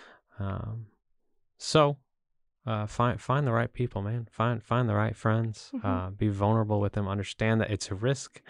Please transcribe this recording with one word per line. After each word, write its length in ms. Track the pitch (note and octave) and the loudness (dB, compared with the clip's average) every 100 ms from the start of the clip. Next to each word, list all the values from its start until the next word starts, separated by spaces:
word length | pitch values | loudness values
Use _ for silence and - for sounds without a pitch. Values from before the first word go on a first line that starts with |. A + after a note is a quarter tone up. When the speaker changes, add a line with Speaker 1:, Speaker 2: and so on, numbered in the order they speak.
| - - _ - | -20 -20 _ -8
Speaker 1:
Um, 480 | G2 F#2+ G#2+ A2+ A2 _ _ _ _ _ _ _ | -6 -6 -8 -10 -12 _ _ _ _ _ _ _
so, 400 | - D#3 C#3+ C#3+ _ _ _ _ _ _ - | 2 4 4 2 _ _ _ _ _ _ -6
uh, 180 | A2 G#2 | -4 -4
find, 340 | - A#2+ G#2 | 0 0 0
find 280 | - C3+ C#3+ | 0 0 2
the 40 | |
right 220 | A#2 A#2 | 0 0
people, 300 | - B2 - | -2 -4 -4
man. 240 | G2+ A#2+ A2+ | -4 -4 -6
Find, 320 | - A2+ A#2 | -2 0 0
find 240 | - A#2 A#2+ | 0 0 2
the 60 | |
right 220 | G#2 A2 G#2+ | 2 0 0
friends. 560 | A2+ A2 A2+ G#2+ - | 0 2 0 -4 -10
Speaker 2:
Mm-hmm. 140 | C4 G#2 | -6 -2
Speaker 1:
Uh, 220 | F#2 F#2 | -2 -4
be 160 | G2 A2 | -2 0
vulnerable 520 | G2+ G2+ A2+ G#2+ G#2 | 2 4 4 2 0
with 140 | G2+ | 0
them. 140 | - G2 | 0 -2
Understand 520 | G2+ F#2+ - A2 A2+ | -2 -4 -2 2 2
that 100 | G#2+ | 2
it's 180 | G#2 - | -2 -4
a 60 | G2 | -2
risk, 480 | A#2+ C#3 - - | -2 -2 -6 -18